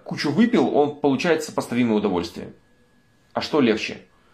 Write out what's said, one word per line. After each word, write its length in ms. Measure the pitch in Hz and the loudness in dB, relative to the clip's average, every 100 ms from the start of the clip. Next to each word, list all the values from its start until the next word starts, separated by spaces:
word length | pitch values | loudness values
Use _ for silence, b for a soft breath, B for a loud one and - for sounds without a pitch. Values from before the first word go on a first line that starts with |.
кучу 260 | - - 151 | -12 -6 -2
выпил, 440 | 143 233 190 117 | 2 4 4 2
он 220 | - 147 147 | 2 0 0
получает 480 | 147 131 175 156 | 0 0 0 0
сопоставимое 540 | - - - 120 120 107 | -2 -8 -4 0 2 2
удовольствие. 540 | 101 87 85 - - - _ _ _ _ _ _ _ | 0 -2 -4 -10 -16 -18 _ _ _ _ _ _ _
А 80 | 120 | -8
что 200 | - 156 | -2 2
легче? 380 | 117 104 - 110 - b b | 4 2 -4 -12 -18 b b